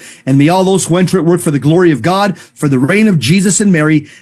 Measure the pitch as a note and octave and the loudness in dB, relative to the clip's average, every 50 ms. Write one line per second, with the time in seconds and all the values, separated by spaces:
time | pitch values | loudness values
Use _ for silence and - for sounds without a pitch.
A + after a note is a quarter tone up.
0 | - - - - _ - C3+ C#3 C#3+ D#3 F3 F#3+ F#3+ F#3 G3 F#3 - - E3 F3+ | -14 -20 -20 -12 _ -2 0 2 2 2 2 2 0 0 0 -2 -2 -2 -2 0
1 | F#3 F3+ - F#3+ D3+ E3 F3 F3 F3+ E3+ D3 C#3 A#2 D3 D#3+ F3+ F#3 F3 D#3 B2 | 0 0 -2 -2 0 0 -2 0 -2 -2 -4 -2 0 0 2 2 2 2 0 0
2 | A2 D#3+ F3+ F#3+ G3+ G#3 F3 - - - _ - - D3 C#3 B2+ B2+ C3+ F3+ G3+ | -2 -2 -2 0 -2 -2 -4 -6 -12 -20 _ -8 -4 -2 -2 0 0 0 0 0
3 | A3 A3 G3 D#3 G#2+ A#2 E3 G3+ F3+ G#3 F#3 - G#3+ G3+ F#3 D#3 D3+ D#3 D#3 D3+ | 2 2 0 0 0 0 0 0 0 0 0 0 0 0 0 2 2 0 0 0
4 | D3 - - - | -2 -6 -12 -20